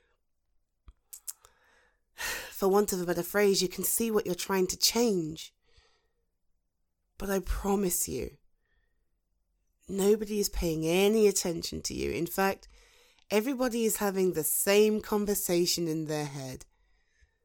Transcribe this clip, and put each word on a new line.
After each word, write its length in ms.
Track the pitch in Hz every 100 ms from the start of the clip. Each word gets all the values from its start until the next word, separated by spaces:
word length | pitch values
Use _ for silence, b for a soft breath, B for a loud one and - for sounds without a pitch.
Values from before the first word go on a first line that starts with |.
| b b _ _ _ _ _ _ - - _ - - - b b b b b b b -
<sighs> 320 | - - -
for 160 | - 196
want 240 | 202 208
of 80 | 185
a 60 | 175
better 180 | 170
phrase, 380 | 175 208 202 190
you 80 | 180
can 160 | - 180
see 260 | - 226
what 140 | 214 -
you're 100 | 175
trying 320 | - 196 185
to 100 | -
change. 760 | - 226 240 190 156 165 - _ _ _ _ _ _ _ _ _ _ _ _ _ _ _ _ -
But 120 | 202
I 100 | 196
promise 720 | 175 - 196 202 185 - -
you, 220 | 135 64 - _ _ _ _ _ _ _ _ _ _ _ _ _ _ -
nobody 540 | 190 196 214 208 214
is 80 | 196
paying 360 | - 175 160 160
any 400 | 180 202 220 208
attention 560 | 196 185 165 - 160
to 100 | -
you. 180 | 127 139
In 140 | 131 170
fact, 420 | - 196 190 - b b b b b b
everybody 540 | 208 220 254 254 233 226
is 100 | -
having 360 | 208 190 185
the 100 | 156
same 560 | 156 - - 202 214 214
conversation 880 | - 214 208 202 - 175 175 - 165
in 200 | 160 156
their 180 | 151 147
head. 400 | 143 131 131 -
<laughs> 60 | _ _ _ _ _ _ _